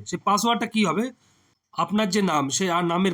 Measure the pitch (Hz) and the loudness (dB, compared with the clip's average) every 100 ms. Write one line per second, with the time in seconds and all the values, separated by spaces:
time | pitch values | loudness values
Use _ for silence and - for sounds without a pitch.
0 | - 175 - 202 233 233 220 220 190 165 | -8 -4 0 0 0 -2 -2 0 0 0
1 | 247 - _ _ _ _ _ - 165 208 | -4 -8 _ _ _ _ _ -6 -2 0
2 | 208 208 190 151 135 - 190 170 170 175 | 0 0 2 0 0 -2 0 0 0 2
3 | 190 | 0